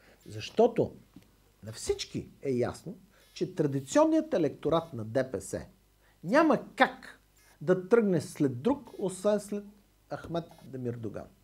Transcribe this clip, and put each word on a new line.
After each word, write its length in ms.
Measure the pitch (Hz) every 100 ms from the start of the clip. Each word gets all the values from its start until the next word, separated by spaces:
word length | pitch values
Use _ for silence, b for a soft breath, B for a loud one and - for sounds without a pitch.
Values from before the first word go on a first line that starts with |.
| b b -
Защото 680 | 107 - - 233 - 110 - - - _ _ _ _
на 100 | 104
всички 560 | 110 - 392 - 147 120 -
е 80 | 139
ясно, 440 | 123 113 - 160 220 - b b
че 200 | - 180
традиционният 800 | - 151 135 135 294 311 311 311
електорат 580 | 190 147 - 147 160 -
на 120 | 120
Д 260 | 110 123 127
П 100 | 95
С 200 | - 90 - _ _ _ _ _
няма 340 | 160 262 320 220 - -
как 440 | 247 - - - _ _ b b
да 280 | 147 180 185
тръгне 320 | 233 208 170
след 420 | - - 143 120
друг, 280 | 156 285 - -
освен 420 | 190 - 208 208
след 240 | 208 208 202 - _ _ - 139
Ахмед 280 | - 165 80 -
Демир 280 | 123 131 123
Доган. 340 | 120 113 98 76 _